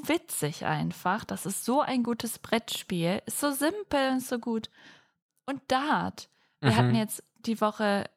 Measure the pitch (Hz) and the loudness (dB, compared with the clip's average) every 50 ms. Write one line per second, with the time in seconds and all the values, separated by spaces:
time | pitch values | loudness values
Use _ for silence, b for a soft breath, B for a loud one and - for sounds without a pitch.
0 | 294 - 311 339 - - - - - 147 170 - - - 156 147 165 170 - - | 0 0 0 0 0 -4 -6 -4 -4 -4 -4 -2 -2 -2 0 0 -2 -4 -4 -2
1 | - 180 190 226 - - 190 185 - 196 196 - - 226 254 294 - - 262 247 | -2 -2 -2 -2 -4 -6 -8 -6 -6 -6 -6 -4 -2 0 2 2 2 2 0 0
2 | 233 233 233 - - 226 - - - - 240 233 - - - - - - 185 170 | 0 0 0 -2 -4 -8 -8 -8 -4 -2 -2 -2 -2 -2 -8 -8 -6 -4 -2 0
3 | 165 170 190 220 - 226 - - 285 294 277 262 294 320 403 415 392 - - 277 | 2 2 0 0 -4 -6 -6 -2 0 0 0 2 0 0 0 -2 -4 0 0 2
4 | 269 262 262 262 254 - 254 233 - 240 226 220 220 - b b b b b b | 2 2 0 0 -2 -2 -6 -4 -4 -2 -4 -4 -4 -8 b b b b b b
5 | b b b b b _ _ _ - - 277 269 _ - 254 262 285 311 254 175 | b b b b b _ _ _ -8 -8 -8 -6 _ 0 0 2 2 2 0 0
6 | 175 190 - - - _ _ _ _ _ _ - 143 131 110 - 123 123 - 226 | 0 -2 -6 -8 -16 _ _ _ _ _ _ 0 2 4 6 6 6 6 6 4
7 | 214 214 - - - _ _ _ - 226 220 - 214 208 - - 214 202 202 202 | 2 0 -4 -10 -12 _ _ _ -4 -4 0 2 0 0 0 2 2 2 2 2
8 | - - _ | 0 -4 _